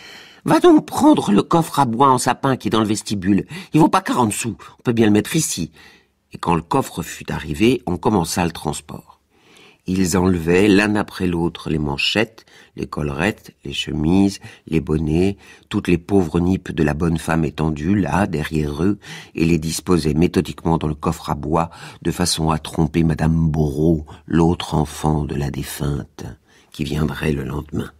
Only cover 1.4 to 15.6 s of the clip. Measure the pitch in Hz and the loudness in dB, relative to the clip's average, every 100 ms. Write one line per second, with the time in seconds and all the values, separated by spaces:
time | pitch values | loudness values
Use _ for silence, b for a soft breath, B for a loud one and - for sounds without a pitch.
1.4 | - 170 160 - 131 113 139 127 131 - | 4 2 2 2 0 4 4 4 2 0
2.4 | 135 127 107 110 104 107 - 101 90 98 | 0 0 0 0 2 -2 -4 -4 0 0
3.4 | - 170 185 156 294 190 190 226 113 - | 0 -10 -2 4 4 4 0 0 0 -2
4.4 | 120 95 B B - 113 110 104 - 165 | -6 -8 B B -2 2 4 4 2 -2
5.4 | - - 80 b b b b _ _ - | -2 -4 -8 b b b b _ _ -8
6.4 | - 85 - 135 - - 80 - - 76 | -2 -2 0 -2 -2 -6 -10 -12 -8 -8
7.4 | 78 76 110 127 - 87 120 104 82 - | -6 0 2 2 -2 -4 0 0 0 -2
8.4 | 85 - 78 71 - - - _ _ b | -4 -4 -8 -8 -10 -18 -20 _ _ b
9.4 | b b b b - 92 92 92 92 87 | b b b b -4 -2 0 2 2 2
10.4 | 80 90 104 98 107 104 - - 92 85 | 2 4 6 4 4 0 -4 -4 -4 -2
11.4 | 85 - - 78 73 69 - 101 - - | -2 -4 -4 -2 -2 -2 -2 0 -2 -6
12.4 | b b b - - - 73 69 95 - | b b b -12 -10 -6 -6 -2 -2 -2
13.4 | - - 71 69 - 73 76 95 98 98 | -10 -18 -12 -10 -6 -2 2 4 2 0
14.4 | B B - 80 73 78 78 80 95 101 | B B -4 -4 0 -2 0 2 0 -2
15.4 | B B | B B